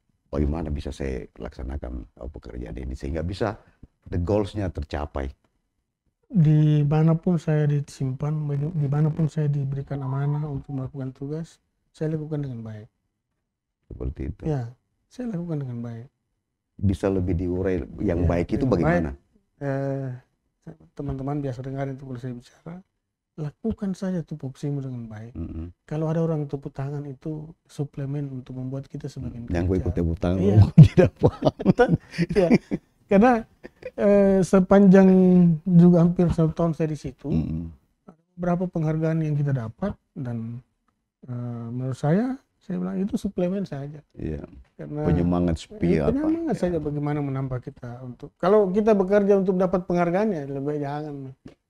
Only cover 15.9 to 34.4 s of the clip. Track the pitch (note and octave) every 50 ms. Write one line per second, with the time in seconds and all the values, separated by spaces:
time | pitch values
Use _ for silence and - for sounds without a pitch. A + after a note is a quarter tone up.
15.9 | A#2 A2+ B2 - _ _ _ _ _ _ _ _ _ _ _ _ _ - G2+ G2
16.9 | F#2+ - - G2 G2 F#2+ F2+ F#2 F2 E2 F2+ F2 F2+ F#2 F#2 F#2+ F#2 E2 A#1+ -
17.9 | - B1+ - G2 E2+ F2 F2 E2+ E2+ F2 E2+ - - G#2+ C3+ C3 G2+ F2 D#2+ D#3+
18.9 | F3 F3 D#2+ C#2+ C#2+ - _ _ _ _ _ _ _ _ C#3 C#3 C3+ C3+ C#3 C#3
19.9 | C3+ C3+ C3+ C3 B2 B2 - _ _ _ _ _ _ _ _ E3 - _ - _
20.9 | _ - C#3+ C#3 C3+ C3+ C3 C#3 D3 D3+ C#3 C3+ A#2+ C3 C3 C3+ C3+ C#3 C#3 C3+
21.9 | C3+ C3 C#3 C3 B2+ A#2 C3 C3 A#2+ B2 B2+ - _ _ _ E3 E3+ F#3 - _
22.9 | _ _ _ _ _ _ _ _ _ - D3+ D3 - _ - A3+ G3+ - G#3 G3
23.9 | F#3 - G3 F#3 F#3 E3+ D3 - D#3+ D3+ - C3 C3+ - - C#3+ C#3+ C#3 C3+ C3+
24.9 | B2+ A#2+ A#2 A2 A2 G#2+ A2+ A#2 - E2 E2 D#2 - D#2+ E2 F2 - _ _ -
25.9 | D3+ D#3 D#3+ D#3 D#3+ E3 E3 E3 D#3+ D3+ D3 C#3+ - C#3 - D3+ - - C3+ C#3
26.9 | D3 C#3+ C#3+ C#3+ C3 C3 - D#3+ D#3 D3+ D3+ D#3+ E3 _ _ _ - - C#3+ C#3
27.9 | - D3 C#3 C3+ C#3+ D3 C#3+ C#3 C3+ B2+ B2+ - B2+ B2+ B2+ C3 C3+ C3+ C3+ -
28.9 | - C#3+ - C#3 - C3 - D#2+ - - D#2 - F2 E2 F#2 F2+ F#2+ F2+ - F2+
29.9 | E2+ F2 F2 E2 E2 - - F2 F#2 F#2+ F2+ G2+ G2 A2 G2+ - - - C3+ -
30.9 | - - F3+ - - _ - - - - - B2 - - - G#3 - - A#3+ -
31.9 | E3 - - - - - E3+ - F3 G#3 F3+ E3 A#3 - - _ G3+ - - _
32.9 | _ _ _ _ G#3 G3 A3 B3+ B3 A3 A3+ - _ _ - - - _ - -
33.9 | - - A3 G3+ G3+ G3+ G3 G3 F#3+ F#3+